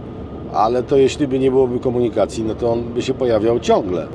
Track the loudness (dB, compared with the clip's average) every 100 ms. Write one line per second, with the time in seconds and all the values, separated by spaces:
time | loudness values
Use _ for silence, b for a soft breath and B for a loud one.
0 | -12 -12 -12 -12 -6 0 2 0 2 4
1 | 4 2 -2 0 2 4 2 0 -2 0
2 | 0 0 0 -2 -4 -2 0 0 -2 -4
3 | -2 -2 0 2 2 2 2 0 0 -4
4 | -6